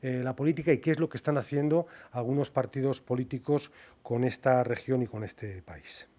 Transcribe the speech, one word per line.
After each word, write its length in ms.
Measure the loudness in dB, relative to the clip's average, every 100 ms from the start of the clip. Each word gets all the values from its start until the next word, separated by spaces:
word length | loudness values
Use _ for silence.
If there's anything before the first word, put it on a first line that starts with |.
eh, 200 | -4 -4
la 120 | -4 0
política 360 | 0 2 2
y 60 | 4
qué 140 | 4
es 80 | 0
lo 100 | 0
que 80 | -2
están 200 | 0 0
haciendo 500 | 0 0 2 2 0 -10 -10
algunos 380 | -6 -2 0 0
partidos 520 | 0 -2 0 -2 -2
políticos 720 | -2 -4 -2 -6 0 0 -2 -20 -20 -20
con 220 | -4 0
esta 400 | 0 2 4 4
región 380 | 4 -2 0 0
y 60 | 0
con 160 | -4
este 380 | -8 -8 -12 -12
país. 460 | -14 -18 -16 -18 -18